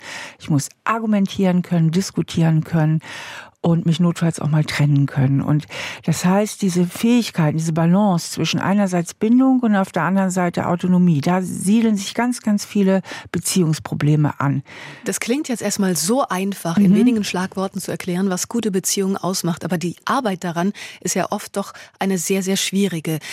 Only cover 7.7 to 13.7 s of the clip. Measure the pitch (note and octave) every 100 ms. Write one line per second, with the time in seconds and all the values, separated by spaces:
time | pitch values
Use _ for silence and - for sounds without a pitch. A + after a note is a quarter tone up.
7.7 | D#3+ E3 F#3 G#3+ E3+ - - D#3+ - -
8.7 | G3+ G3 F3+ E3+ - A3 B3 C4 B3+ A#3+
9.7 | G3+ F#3+ F3+ E3 F#3+ F#3+ F#3 F3 E3+ D#3+
10.7 | F3 F#3 F3+ F3+ D3 D3+ F#3 F3+ - F3+
11.7 | A3+ A3+ G3+ G3 - B3 A#3+ - G#3 -
12.7 | G#3 F#3+ F#3+ - - - F3 - F#3+ D#3+